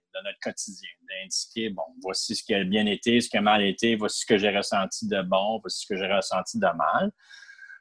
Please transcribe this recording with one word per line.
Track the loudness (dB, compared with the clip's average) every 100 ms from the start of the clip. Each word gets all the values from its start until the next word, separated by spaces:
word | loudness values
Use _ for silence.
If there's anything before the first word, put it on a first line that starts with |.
| _
de | -12
notre | -10 -8
quotidien, | -8 -8 -10 -12 -18 -20 -14
d'indiquer, | -12 -8 -8 -6 -6 -4
bon, | -6 -10 -8
voici | -6 -4 -4
ce | -6
qui | -2
a | 0
bien | 2 2 2
été, | 0 2 2
ce | 2
qui | 2
a |
mal | 4 4
été, | 4 2 0 2
voici | 0 -2
ce | 4
que | 4
j'ai | 4 2
ressenti | 0 0 0 -4 -2
de | -2
bon, | 2 2 2 -2
voici | -6 -8
ce | -6
que | -4
j'ai | 0
ressenti | 0 2 -2 -2 0
de | 2
mal. | 2 2 2 0 -4 -14 -20 -20 -20 -20 -20